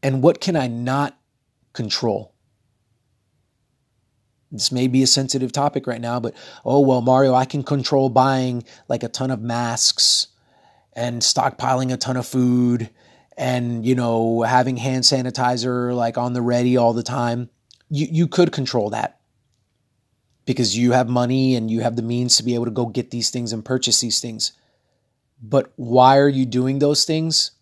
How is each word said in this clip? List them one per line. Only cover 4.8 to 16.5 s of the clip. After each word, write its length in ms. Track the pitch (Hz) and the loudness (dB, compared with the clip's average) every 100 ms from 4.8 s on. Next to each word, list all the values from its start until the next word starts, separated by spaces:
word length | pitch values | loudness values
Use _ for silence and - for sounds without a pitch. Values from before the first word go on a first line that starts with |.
| 127 | 0
be 160 | 127 | 2
a 40 | 131 | 2
sensitive 440 | - 135 139 127 | 2 0 -4 -2
topic 340 | 143 143 139 131 | 0 0 -2 -6
right 140 | 120 | -8
now, 220 | 117 120 | -6 -6
but, 120 | 117 - - - | -6 -10 -20 -10
"Oh, 160 | - 139 | 0 4
well, 220 | 135 127 | 4 4
Mario, 320 | 117 127 135 | 4 4 6
I 100 | 127 | 4
can 180 | 131 143 | 0 -4
control 480 | 131 143 131 139 135 | -4 -4 0 0 2
buying, 540 | 120 131 131 127 120 117 - _ | 2 2 2 -2 -6 -10 -20 _
like, 160 | 127 | -6
a 60 | 120 | -6
ton 220 | - 131 | -6 -4
of 100 | 120 | -4
masks 840 | 117 117 120 117 - - - - - _ _ _ _ _ _ | -4 -4 -4 0 0 2 0 0 -2 _ _ _ _ _ _
and 280 | - 120 123 | -6 -6 -2
stockpiling 680 | - - 120 - 123 131 131 | -2 0 -2 -2 -2 0 0
a 60 | 127 | -4
ton 180 | - 127 | -4 -4
of 100 | 120 | -2
food 640 | 131 123 123 123 120 110 _ _ _ _ - | 0 2 2 2 0 -4 _ _ _ _ -8
and, 500 | 127 127 120 117 113 | -4 -2 -4 -4 0
you 100 | 127 | 0
know, 480 | 120 113 113 113 | 0 0 0 0
having 340 | 113 127 127 123 | 2 2 2 -2
hand 260 | 127 131 | -4 0
sanitizer, 880 | 123 135 127 123 123 123 123 123 123 | 2 2 -2 -2 -2 0 -2 -2 -2
like, 240 | 123 117 120 | -2 -2 -2
on 140 | 123 | -2
the 100 | 123 | -2
ready 360 | 120 | 0